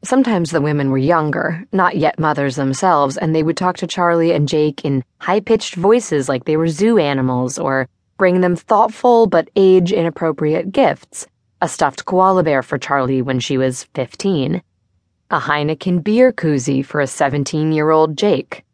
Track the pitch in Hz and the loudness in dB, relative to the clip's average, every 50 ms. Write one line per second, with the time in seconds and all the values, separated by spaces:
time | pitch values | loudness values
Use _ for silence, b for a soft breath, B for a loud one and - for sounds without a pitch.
0 | - - 254 262 269 247 220 185 170 156 - 170 139 151 151 147 143 135 135 135 | -4 -2 0 0 2 2 0 0 0 0 -2 -2 0 0 0 0 0 0 0 0
1 | 131 143 175 165 151 151 147 - - 160 165 160 190 - - 190 185 180 - 170 | 0 2 2 2 2 0 -2 -2 -2 -4 -4 -6 -10 -4 -2 0 0 0 0 0
2 | 151 156 - - 156 156 147 143 143 139 127 139 139 135 135 135 - 185 175 151 | 0 0 0 0 -2 -2 0 0 -2 -4 -2 -2 -4 -4 -2 0 2 2 4 4
3 | 143 135 131 - - 160 160 160 156 156 165 - 180 180 180 - - 170 - - | 2 0 -2 -2 -2 -2 0 0 0 0 -2 -2 -2 -4 -2 -4 -6 -8 -4 0
4 | 180 175 170 170 165 165 170 151 147 135 - 156 151 151 143 - - 147 139 135 | 0 2 2 2 2 2 2 0 0 0 0 0 0 0 -2 -4 -4 -4 -2 -2
5 | 123 _ _ _ - - 180 214 208 - 226 220 - - - 180 170 196 226 247 | -4 _ _ _ -4 -2 -2 -2 0 0 -2 -2 -2 -6 -8 -2 2 2 2 2
6 | 220 - 170 147 135 135 143 127 127 - 156 156 165 165 160 147 196 226 233 214 | 2 0 -4 -4 -2 -2 -4 -4 -2 -2 -2 0 0 -2 -2 0 0 2 2 2
7 | 160 143 143 135 131 127 127 123 127 127 - - 139 139 135 135 131 131 _ _ | 2 2 0 0 0 0 0 -2 -2 -4 -4 -4 -4 -2 -2 -2 -2 -4 _ _
8 | _ _ _ _ 190 180 180 185 185 180 180 170 - _ 226 202 214 - 220 - | _ _ _ _ 2 2 2 2 2 0 0 -2 -2 _ 2 2 2 2 0 -2
9 | - 247 240 233 226 214 175 170 160 - _ - 190 190 185 185 175 170 196 - | 2 4 4 4 4 4 2 0 0 0 _ 2 4 6 6 6 4 2 0 0
10 | 165 170 160 - 170 165 151 - 151 151 156 175 170 190 185 - 277 165 151 143 | -2 -2 -2 -2 -4 -4 -2 -2 -2 -2 -2 -2 -4 -4 0 0 2 2 0 -2
11 | - _ _ - - _ _ _ _ _ _ _ - 160 - - 165 143 131 - | -8 _ _ -18 -18 _ _ _ _ _ _ _ -6 -6 -2 -2 -2 -2 -2 -4
12 | - - 185 185 185 190 190 185 175 156 147 135 127 - - 139 - - 147 139 | -8 -2 0 2 4 4 4 2 2 2 0 0 0 -2 -6 -8 -4 -2 -2 0
13 | 131 127 135 131 123 131 131 127 120 - 143 131 131 131 127 127 - _ _ - | 0 0 0 -2 -2 -2 -2 -4 -2 -2 -2 0 0 -2 -2 -4 -12 _ _ -8
14 | 131 - - - - 196 190 156 135 - 160 180 - _ _ _ _ _ _ _ | -8 -8 -8 -6 -4 -2 0 0 -2 -2 -4 -6 -8 _ _ _ _ _ _ _
15 | _ _ _ _ _ _ - 160 - - 147 147 147 151 156 147 - 190 180 180 | _ _ _ _ _ _ -4 -4 -2 -2 -2 -2 0 -2 -4 -4 -4 -2 -2 -2
16 | 156 208 214 233 254 254 220 - - 160 151 139 120 135 139 131 139 - - 147 | 0 0 2 4 4 4 2 0 -2 -2 -2 0 0 0 -2 -2 -2 -2 -2 -2
17 | 143 131 - - 151 139 131 147 139 - - 156 151 156 156 156 151 156 160 156 | -2 -2 0 0 0 0 0 -2 -4 -4 -2 -2 -2 0 0 0 2 2 4 4
18 | 156 160 156 143 - 208 185 135 131 _ - - _ _ | 2 2 0 -2 0 0 0 0 -2 _ -14 -18 _ _